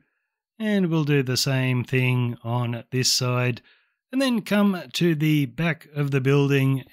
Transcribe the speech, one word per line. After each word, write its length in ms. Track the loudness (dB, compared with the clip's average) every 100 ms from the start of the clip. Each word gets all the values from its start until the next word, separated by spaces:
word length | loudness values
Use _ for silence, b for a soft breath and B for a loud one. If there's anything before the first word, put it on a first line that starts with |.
| _ _ _ _ _ -8
and 320 | -2 0 2
we'll 140 | 0
do 180 | 2 0
the 160 | 0 -2
same 440 | 0 0 0 -2
thing 540 | 0 0 2 0 -2 -4
on 400 | -6 -4 -4 -6 -6
this 200 | -2 0
side. 520 | 0 0 0 -2 -4 b b b b _
And 80 | -2
then 220 | 0 -2
come 400 | 0 2 2 0 -6
to 220 | -2 0
the 320 | 2 2 2 0
back 420 | -2 -4 -4 -8
of 160 | -6 -2
the 100 | 0
building 640 | 2 2 4 2 2 0 -4